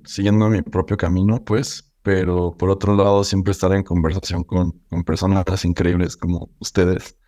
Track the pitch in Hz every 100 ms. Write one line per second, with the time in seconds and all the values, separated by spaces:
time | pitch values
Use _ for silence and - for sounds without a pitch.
0 | - - 101 107 107 101 - 95 92 101
1 | 98 92 101 120 - 110 - - - _
2 | 101 95 87 90 87 - 92 98 101 101
3 | 101 101 98 95 95 95 92 98 98 87
4 | 80 92 - 85 82 92 87 - - 87
5 | - 80 92 98 92 95 87 87 87 90
6 | 90 - 90 85 - - - - 90 92
7 | - _